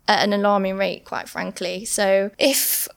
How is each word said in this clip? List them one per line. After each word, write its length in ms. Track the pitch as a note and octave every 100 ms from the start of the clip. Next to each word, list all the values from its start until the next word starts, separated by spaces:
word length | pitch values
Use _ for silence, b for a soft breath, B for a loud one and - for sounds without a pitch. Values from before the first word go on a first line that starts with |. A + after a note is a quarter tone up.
| -
at 160 | G#3
an 80 | G#3
alarming 440 | G3+ G3+ G3+ F#3+ F#3+
rate, 280 | G3 -
quite 240 | - - -
frankly. 560 | - F#3 - F3+ F#3
So 480 | A3+ - G3 G3 G3+ -
if 520 | C#4 C4+ - - -